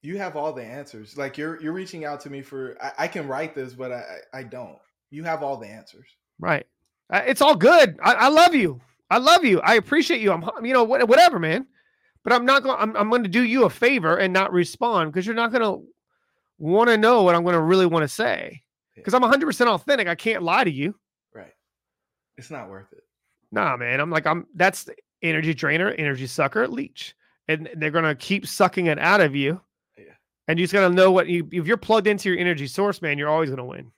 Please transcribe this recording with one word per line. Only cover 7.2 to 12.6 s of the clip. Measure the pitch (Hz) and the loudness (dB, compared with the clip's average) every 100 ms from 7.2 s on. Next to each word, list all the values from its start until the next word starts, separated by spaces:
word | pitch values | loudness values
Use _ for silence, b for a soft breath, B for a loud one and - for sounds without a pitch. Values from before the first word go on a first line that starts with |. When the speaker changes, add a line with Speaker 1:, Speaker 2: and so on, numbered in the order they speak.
| 247 | 0
Speaker 2:
it's | 269 | 2
all | 285 240 | 4 6
good. | 214 339 254 151 | 6 8 6 2
I, | 196 | 0
I | 233 254 | 4 4
love | 311 349 | 6 6
you. | 311 180 123 _ _ _ | 4 0 -4 _ _ _
I | 240 | 2
love | 262 349 285 | 6 4 6
you. | 180 | 2
I | 165 226 | 4 2
appreciate | - 294 285 285 | 2 0 0 0
you. | 208 | 0
I'm | 170 | 0
hu-, | 165 311 233 | -4 -8 0
you | |
know, | 262 | 2
wha-, | 226 269 240 | 2 2 4
whatever, | 269 349 240 | 8 6 4
man. | 160 180 269 _ _ _ _ _ | -2 -2 -6 _ _ _ _ _
But | - | 0
I'm | 233 | 2
not | 247 269 | 4 2